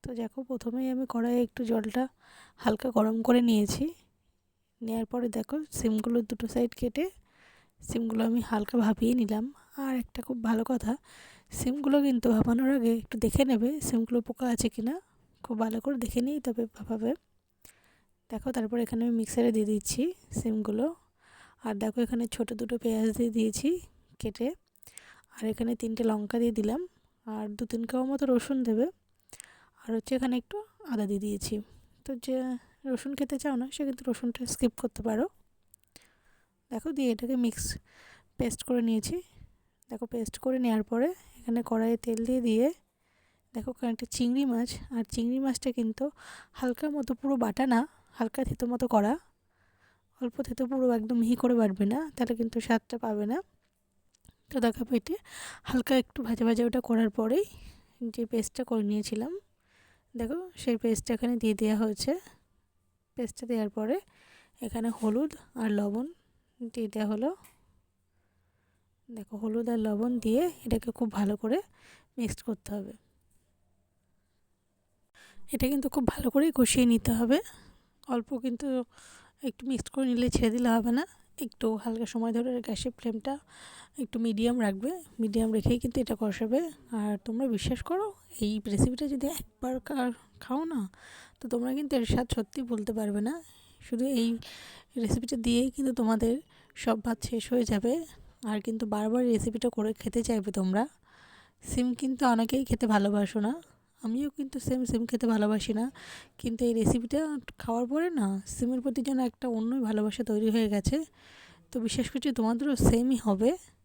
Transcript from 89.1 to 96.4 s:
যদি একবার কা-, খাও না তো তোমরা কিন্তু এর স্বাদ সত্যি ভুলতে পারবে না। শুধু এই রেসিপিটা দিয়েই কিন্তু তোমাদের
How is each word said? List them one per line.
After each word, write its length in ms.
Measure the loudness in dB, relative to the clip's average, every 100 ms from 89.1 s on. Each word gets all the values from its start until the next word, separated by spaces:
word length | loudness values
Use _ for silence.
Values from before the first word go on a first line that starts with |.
যদি 140 | -2 -4 -4
একবার 340 | -12 _ -6 -6 -4
কা-, 300 | -2 -2 -4 _ -20
খাও 200 | -6 -4 -2
না 160 | -4 -6 -10 -20 -20 -20 _
তো 60 | -4
তোমরা 180 | -2 -2 -2
কিন্তু 160 | 0 0
এর 100 | 2
স্বাদ 160 | 0 0
সত্যি 260 | -4 -4 -6 -4
ভুলতে 220 | -4 -4
পারবে 280 | -2 -2 -2 -2
না। 60 | -4 -10 -20 -20 _
শুধু 240 | -6 -2 0 2
এই 80 | 2 -2 -8 -18 -20 -20 -12 -4
রেসিপিটা 340 | 0 0 0 -2 2
দিয়েই 240 | 4 2 0
কিন্তু 160 | -2 2
তোমাদের 360 | 2 4 2 0